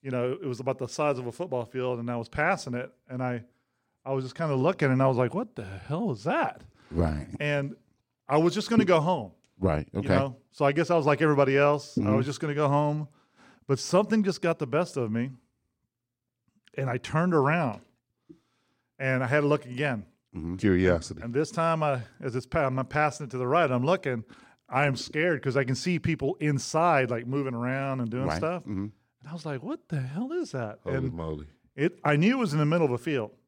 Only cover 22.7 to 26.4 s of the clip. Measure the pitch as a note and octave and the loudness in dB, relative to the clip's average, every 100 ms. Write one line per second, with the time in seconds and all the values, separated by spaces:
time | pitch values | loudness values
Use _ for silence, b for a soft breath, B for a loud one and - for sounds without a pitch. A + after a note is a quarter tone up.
22.7 | C3 B2+ D3+ D3+ D3 C#3+ B2+ B2 D3+ D#3+ | 0 -2 0 0 -2 -10 -6 0 2 4
23.7 | B2+ C3 F3+ D3+ B2 A2+ B B B _ | 2 2 0 0 -6 -8 B B B _
24.7 | B2+ C#3+ B2 - D3+ E3+ D3+ C#3 B2+ C3 | 0 0 0 -4 -2 0 0 0 0 0
25.7 | B2+ - E3+ - D#3+ C3+ - | -2 0 -2 0 -2 -2 -2